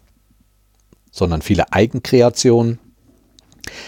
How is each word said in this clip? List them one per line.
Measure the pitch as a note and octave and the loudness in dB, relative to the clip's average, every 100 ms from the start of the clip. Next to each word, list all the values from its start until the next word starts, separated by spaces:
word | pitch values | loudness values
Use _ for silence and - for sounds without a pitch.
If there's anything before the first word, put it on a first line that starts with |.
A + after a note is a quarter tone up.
| _ _ _ _ _ _ _ _ _ _ _ | _ _ _ _ _ _ _ _ _ _ _
sondern | - F2+ D#2+ | -6 -4 -2
viele | - F#2 - | -2 -2 0
Eigenkreationen. | F#2 - B2+ - B2+ A#2+ - B2+ A#2 A#2 A#2 _ _ _ _ _ _ _ _ - - | 0 0 -2 0 2 2 2 2 2 0 -4 _ _ _ _ _ _ _ _ -20 -20